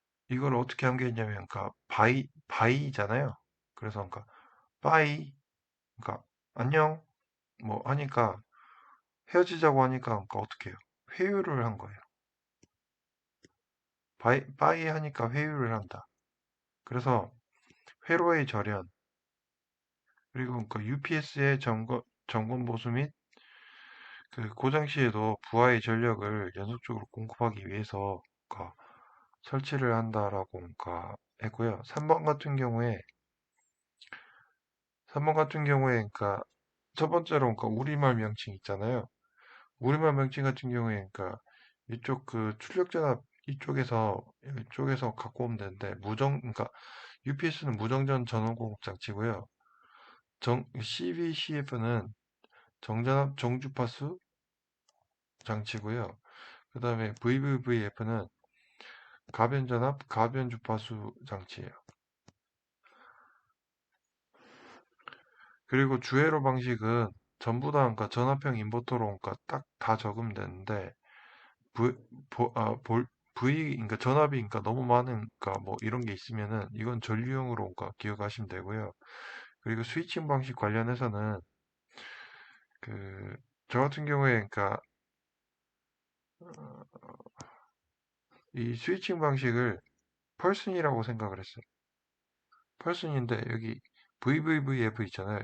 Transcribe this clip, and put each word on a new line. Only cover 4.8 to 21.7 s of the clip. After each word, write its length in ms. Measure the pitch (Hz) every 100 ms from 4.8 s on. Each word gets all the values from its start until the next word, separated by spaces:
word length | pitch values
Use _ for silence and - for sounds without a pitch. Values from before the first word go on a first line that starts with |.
바이, 520 | 147 160 151 147 143 - _ _ _ _ _ -
그러니까 220 | - - _ _ _ -
안녕, 480 | 123 156 156 156 _ _ _ _ _ -
뭐 180 | 110 107 123
하니까 560 | 143 139 127 110 101 - _ - - - - _ _ -
헤어지자고 500 | 175 180 165 160 135
하니까 280 | 131 131 127
그러니까 280 | 104 101 101
어떻게 300 | 104 - 101
해요? 60 | 92 _ _ -
회유를 520 | - 190 202 - 135 117
한 120 | 104
거예요. 220 | 101 101 - _ _ _ _ _ _ _ _ _ _ _ _ _ _ _ _ _ _ _ _ -
바이, 260 | 113 139 139 -
바이 280 | 147 165 160
하니까 420 | 156 151 139 117
회유를 420 | 139 151 147 117
한다. 320 | 110 98 98 - _ _ _ _ _ _ _
그래서 480 | - 123 127 117 90 - _ _ _ _ - - -
회로의 360 | 170 170 165 135
절연, 420 | 107 104 101 87 _ _ _ _ _ _ _ _ _ _ _ _ _ _
그리고 200 | 127 127
그러니까 300 | 123 110 110
유피에스의 760 | 107 139 139 156 143 143 139 135
점검, 420 | 127